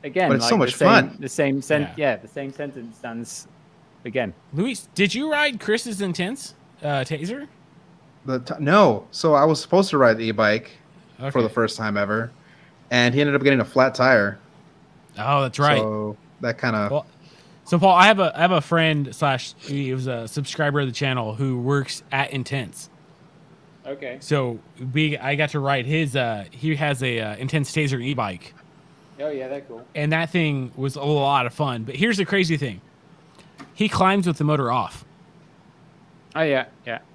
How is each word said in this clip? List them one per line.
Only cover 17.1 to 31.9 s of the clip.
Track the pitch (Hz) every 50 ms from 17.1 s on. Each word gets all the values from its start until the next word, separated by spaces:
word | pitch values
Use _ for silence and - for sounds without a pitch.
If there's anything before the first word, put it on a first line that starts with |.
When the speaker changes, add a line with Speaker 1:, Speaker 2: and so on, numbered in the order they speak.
| _ _ - - - - - - - - _
Speaker 3:
so | - 180 170
Paul, | 180 190 180
I | 175 185
have | 208 220 196
a, | 190 160 -
I | -
have | 165 180
a | 185 160
friend | 143 - 170 165 160 160 156 147 143 131 -
slash | - 156 143 135 123 - - - -
he | - - 143 139 139 131
was | 127 131 127 131
a | 123 117 113
subscriber | 113 - 147 139 - - - 156 143 139 147
of | 143
the | 131
channel | 113 - 143 135 131 127 113 107 110
who | 110 139 135 127 123
works | 120 131 143 143 135 - - - - -
at | - 135 139 139
Intense. | 139 135 120 - 139 139 120 87 - - - - _ _ - _ - _ - - _ - - _ - _ _ _ _ _ _
Speaker 1:
Okay. | 135 143 139 143 127 123 139
Speaker 3:
So | - - 151 143 131 123 117 110 - - _ - 127 131
we, | 123 151 156 151 147 -
I | - 135 143
got | 143 156 143
to | - 151
ride | 135 139 139 135 120
his. | 135 151 160 160 139 123
Uh, | 139 123 117 110 104 98 85
he | - 127 127 156 156
has | 139 156 147 143 123 131
a, | 127 120 113
uh, | 110 107 104
Intense | 104 127 139 - 156 139 -
Taser | - 156 151 139 135 123
e-bike. | 120 131 143 127 113 101 92 87 - - - - - - _ - _ - - _ _ - - -
Speaker 1:
Oh | 143 151
yeah, | 147 135 131 131
they're | 135 143
cool. | 139 - 117 113 120 _ _
Speaker 3:
And | 151 147 151
that | 160 160 170 160
thing | - 175 160 151 143 135 131 120 -
was | - 135 139 131
a | 147
lot | 139 147 151 147 139 139 143 135 123
of | 120 -
fun. | - 151 139 120 117 110
But | 117